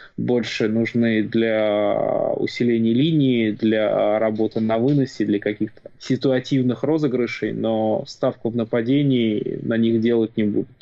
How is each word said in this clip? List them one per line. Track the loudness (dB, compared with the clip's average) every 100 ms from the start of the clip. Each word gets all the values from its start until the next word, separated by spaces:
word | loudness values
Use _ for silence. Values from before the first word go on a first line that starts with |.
| -16 -6
больше | -2 0 -2 -2 -2
нужны | 0 0 0 2 0
для | 0 0 0 0 0 0 0 0 0 0 -2 -2
усиления | -4 -2 0 2 2
линии, | 2 2 4 2 2 0
для | 0 0 2 2 2 2 2
работы | 0 0 -2 0
на | 0 0
выносе, | 2 2 0 -2
для | -2 0
каких-то | -2 -4 -6 -8 -20 -18
ситуативных | -4 -2 0 0 0 0 0 0
розыгрышей, | -2 0 0 0 -2 -2 -6
но | -4 -2 0 0 -2 -4
ставку | -4 -4 -2 -4
в | -4
нападении | -2 -2 0 2 2 2 0 0 -4 -6
на | -4 0
них | 2 2
делать | 2 2 0 0
не |
будут. | -2 -2 -4 -12